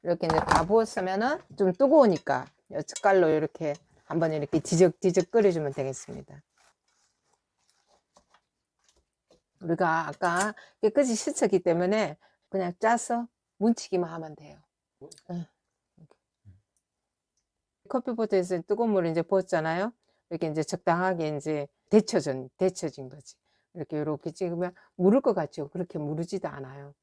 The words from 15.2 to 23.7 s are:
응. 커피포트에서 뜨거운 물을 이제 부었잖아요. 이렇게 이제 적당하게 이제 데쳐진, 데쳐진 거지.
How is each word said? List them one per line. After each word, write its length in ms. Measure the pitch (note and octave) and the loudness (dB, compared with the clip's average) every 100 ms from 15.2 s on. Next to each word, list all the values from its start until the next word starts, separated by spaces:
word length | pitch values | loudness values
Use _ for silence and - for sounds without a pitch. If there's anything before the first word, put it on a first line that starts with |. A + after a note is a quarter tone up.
| _ | _
응. 140 | F3 E3 _ _ _ _ _ D#3+ _ _ _ - - _ _ _ _ _ _ _ _ _ _ _ _ _ | -12 -12 _ _ _ _ _ -20 _ _ _ -20 -20 _ _ _ _ _ _ _ _ _ _ _ _ _
커피포트에서 760 | B3+ B3+ A#3 A3 F#3+ F3+ F3+ | -6 -6 -6 -2 -2 -2 -6
뜨거운 280 | - G#3 A#3 | -4 -4 0
물을 200 | G3 E3+ | 0 0
이제 120 | D#3+ | -4
부었잖아요. 680 | E3 G3 F#3 E3+ D#3 E3 G#3 - _ _ _ | -2 -2 -2 -4 -2 -4 -6 -10 _ _ _
이렇게 160 | E3 E3 | -8 -6
이제 160 | D#3 | -4
적당하게 720 | D3+ F3+ - E3+ F#3 F3 D#3 D3+ | -6 -6 -2 -2 -2 -2 -4 -6
이제 300 | D#3 D3+ C#3+ _ _ | -6 -6 -8 _ _
데쳐진, 600 | G#3+ G#3+ G3 C#3+ C3 C3 _ | 0 2 -4 -4 -8 -10 _
데쳐진 520 | F#3 F3+ E3 C3+ C3 | -4 -4 -12 -10 -18
거지. 260 | D3 - - _ _ _ | -18 -20 -20 _ _ _